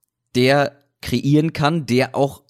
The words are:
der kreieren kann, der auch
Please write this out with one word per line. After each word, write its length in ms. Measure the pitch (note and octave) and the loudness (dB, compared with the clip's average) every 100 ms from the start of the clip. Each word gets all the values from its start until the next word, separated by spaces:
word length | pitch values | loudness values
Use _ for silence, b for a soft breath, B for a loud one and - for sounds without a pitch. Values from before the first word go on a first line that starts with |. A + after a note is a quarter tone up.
| _ _ _ B2 | _ _ _ 0
der 400 | B2+ C#3+ C3+ - _ _ | 2 2 0 -6 _ _
kreieren 500 | - A#2+ C#3 D3 D#3+ | -6 -4 0 2 0
kann, 340 | - D3 E3+ B2 | 0 -2 -2 -2
der 280 | B2 B2+ - | -2 -2 -2
auch 260 | C#3 - | -4 -4